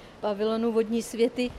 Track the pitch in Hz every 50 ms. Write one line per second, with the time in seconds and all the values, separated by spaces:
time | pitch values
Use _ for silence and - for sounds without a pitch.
0 | - - - - - 208 202 196 214 220 226 220 233 233 220 226 220 208 233 233
1 | 220 - - 214 233 240 - 247 247 240 -